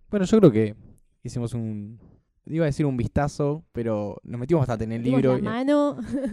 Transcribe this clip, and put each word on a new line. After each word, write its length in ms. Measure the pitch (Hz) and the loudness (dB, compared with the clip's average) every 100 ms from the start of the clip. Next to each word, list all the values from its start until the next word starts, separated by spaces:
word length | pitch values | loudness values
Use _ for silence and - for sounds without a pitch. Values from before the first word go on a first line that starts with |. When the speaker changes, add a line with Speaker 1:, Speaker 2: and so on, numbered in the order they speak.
| - | -6
Speaker 1:
Bueno, 160 | 208 180 | -2 2
yo 140 | 220 | 8
creo 120 | 180 | 8
que 240 | 107 110 107 - - _ _ | 6 0 -2 -18 -20 _ _
hicimos 320 | 123 123 117 | -10 -6 -6
un, 460 | 120 113 104 104 117 - _ _ _ - | -6 -6 -8 -12 -16 -20 _ _ _ -8
iba 180 | 160 160 | -2 -2
a 20 | |
decir 180 | 135 147 | 0 -2
un 100 | 127 | -2
vistazo, 640 | 113 - 143 - 143 156 - | -2 -2 -2 -2 -4 -4 -8
pero 460 | - 113 107 104 - | -8 -4 -4 -4 -10
nos 160 | - 120 | -12 -8
metimos 220 | 127 165 | 0 2
bastante 240 | 123 110 110 | 2 -2 -4
en 80 | |
el 60 | 117 | -4
Speaker 2:
Metimos 200 | 120 131 | 0 2
Speaker 1:
libro 120 | 131 | 4
Speaker 2:
la 60 | 127 | 2
Speaker 1:
y, 20 | |
Speaker 2:
mano. 540 | - 240 269 294 294 - 220 247 254 | 0 -2 2 2 2 -2 -6 -6 -6